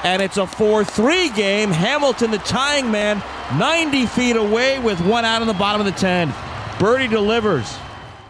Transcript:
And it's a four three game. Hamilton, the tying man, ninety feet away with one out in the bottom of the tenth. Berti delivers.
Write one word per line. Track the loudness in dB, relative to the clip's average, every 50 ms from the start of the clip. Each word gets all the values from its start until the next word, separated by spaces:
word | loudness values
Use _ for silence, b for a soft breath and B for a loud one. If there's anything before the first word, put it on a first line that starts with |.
| -2
And | -2 0 0
it's | -2 -2 -2 -2
a | -4
four | -4 -2 0 2 2 4 2 0
three | 0 0 0 2 2 2 2 0 0
game. | 0 0 0 0 2 0 0 0
Hamilton, | 0 0 0 0 0 2 0 0 0 0 0 -2
the | -2 -2
tying | -4 -4 -2 -2 0 0 0 0 0 0
man, | 0 0 0 0 -2 -2 -4 -10 -12 -12 -8 -4 -2 0
ninety | 2 2 2 0 0 0 0 0 0
feet | 0 0 0 0 2 2
away | 2 2 2 2 2 2 2 0 0
with | 0 -2 -2 0
one | 0 2 2 2 2
out | 2 0 0
in | 0 0
the | 0
bottom | 0 0 0 0 0 0
of | -2
the | -2 0
tenth. | 0 2 2 2 0 0 -2 -6 -10 -12 -12 -10 -10 -10 -2 0
Berti | 2 4 4 2 2 0
delivers. | 0 2 2 2 2 2 2 2 2 0 0 -4 -10 -14 -14 -16 -18 -18 -18 -18 -20 -20 -20